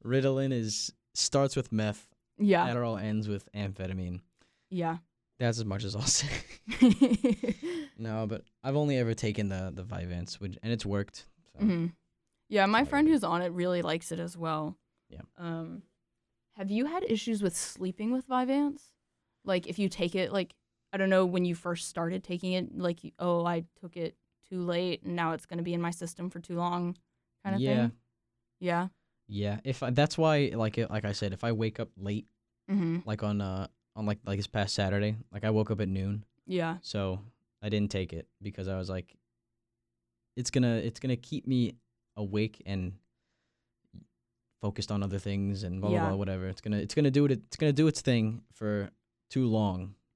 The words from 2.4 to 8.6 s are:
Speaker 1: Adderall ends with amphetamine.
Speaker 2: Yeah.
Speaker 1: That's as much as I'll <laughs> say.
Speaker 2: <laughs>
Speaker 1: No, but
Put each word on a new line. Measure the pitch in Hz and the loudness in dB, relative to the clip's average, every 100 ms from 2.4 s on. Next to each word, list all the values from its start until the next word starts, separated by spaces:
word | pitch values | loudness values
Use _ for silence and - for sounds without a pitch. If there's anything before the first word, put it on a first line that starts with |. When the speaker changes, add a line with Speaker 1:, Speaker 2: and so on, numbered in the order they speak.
| 208 175 147 | 4 6 4
Speaker 1:
Adderall | 120 120 104 | 0 0 -2
ends | 107 107 107 | -2 -2 -2
with | 101 - | -4 -6
amphetamine. | 104 101 98 92 95 90 90 - _ _ _ - | -6 -4 -4 -6 -4 -4 -8 -12 _ _ _ -8
Speaker 2:
Yeah. | 185 165 165 - _ _ - | -4 -2 -4 -10 _ _ -2
Speaker 1:
That's | 120 117 | 0 0
as | 107 | -2
much | 95 | -4
as | 98 104 | -4 -2
I'll | |
<laughs> | |
say. | 131 - 143 - - - - - | 0 2 0 -4 -8 -14 -4 6
Speaker 2:
<laughs> | 254 190 262 226 - 220 202 - 330 349 285 - | 8 8 6 6 2 2 0 -2 -4 -6 -8 -8
Speaker 1:
No, | 110 110 110 | -6 -4 -4
but | 110 - _ | -6 -10 _